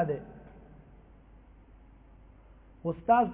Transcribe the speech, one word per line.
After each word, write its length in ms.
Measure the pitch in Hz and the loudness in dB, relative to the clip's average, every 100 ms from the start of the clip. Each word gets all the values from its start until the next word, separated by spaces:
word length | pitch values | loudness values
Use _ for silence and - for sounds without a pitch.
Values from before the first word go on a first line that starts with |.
دی، 160 | 160 139 - - - - - - - - - - - - - - - - - - - - - - - - - - | 2 -2 -8 -20 -20 -20 -20 -20 -20 -20 -20 -20 -20 -20 -20 -20 -20 -20 -20 -20 -20 -20 -20 -20 -20 -20 -20 -10
استاد 420 | 170 165 - 233 233 | -8 -4 4 4 4